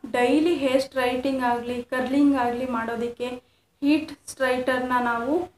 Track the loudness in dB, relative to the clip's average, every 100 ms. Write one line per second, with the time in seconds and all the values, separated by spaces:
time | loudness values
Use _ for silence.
0 | -4 0 4 4 2 2 2 2 0 -2
1 | -2 0 -2 0 0 -2 -4 -8 -4 -4
2 | 0 4 4 4 0 -2 -4 -4 -4 -4
3 | -6 -6 -8 -8 _ _ _ _ 2 2
4 | 0 -14 -18 -4 0 0 0 -2 0 0
5 | 0 -2 0 -2 -2